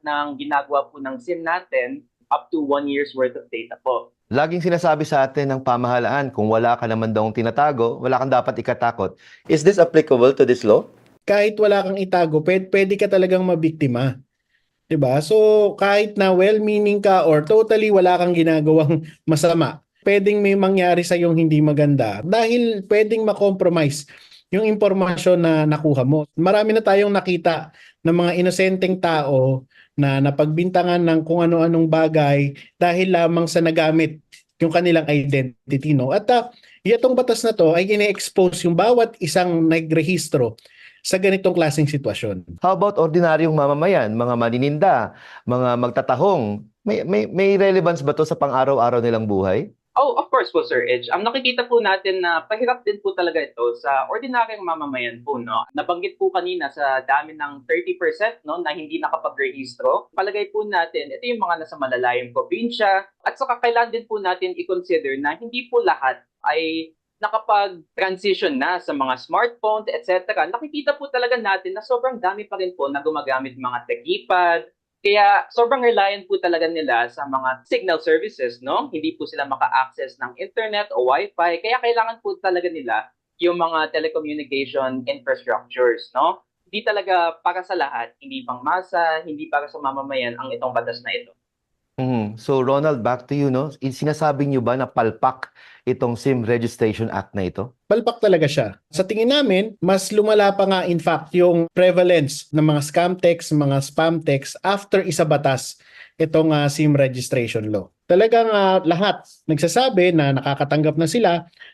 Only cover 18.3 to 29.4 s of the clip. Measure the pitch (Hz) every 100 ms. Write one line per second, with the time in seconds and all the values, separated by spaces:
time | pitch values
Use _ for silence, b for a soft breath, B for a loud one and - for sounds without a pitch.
18.3 | 175 165 160 151 156 151 160 160 - -
19.3 | 151 170 170 135 - _ _ - 202 196
20.3 | 208 202 196 190 196 175 175 175 175 170
21.3 | 165 165 151 151 147 147 139 113 98 147
22.3 | 220 226 240 233 214 190 208 214 220 214
23.3 | 208 202 190 180 170 147 143 - B B
24.3 | B _ 185 220 214 208 190 180 165 185
25.3 | 180 165 160 151 151 156 131 127 151 151
26.3 | - 175 208 214 220 220 196 208 202 190
27.3 | 175 170 156 - b b b 160 175 175
28.3 | 175 180 180 190 185 185 185 170 160 143
29.3 | 135